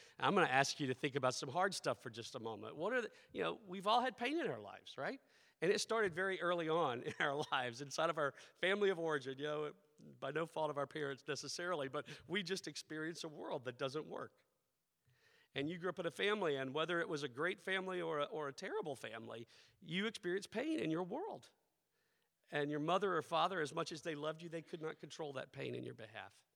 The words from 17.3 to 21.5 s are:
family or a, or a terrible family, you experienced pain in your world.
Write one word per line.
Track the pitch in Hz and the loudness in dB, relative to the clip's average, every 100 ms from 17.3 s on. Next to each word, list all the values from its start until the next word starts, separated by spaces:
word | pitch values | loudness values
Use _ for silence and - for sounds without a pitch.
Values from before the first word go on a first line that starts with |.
| 123 170 202 | -2 -2 -2
family | - 190 185 180 | -2 -2 -2 -2
or | 165 156 | 0 0
a, | 143 | 0
or | 160 143 | -2 -4
a | |
terrible | 135 190 403 233 131 | -6 -6 -4 -4 -6
family, | 117 113 113 117 120 - - _ 160 | -8 -8 -8 -10 -12 -18 -20 _ -4
you | 170 214 | -2 -2
experienced | - 180 185 190 | -2 -2 -2 -2
pain | 214 294 311 | -2 0 0
in | 160 | 0
your | 160 | 0
world. | 180 240 415 160 - | -2 -4 -6 -8 -12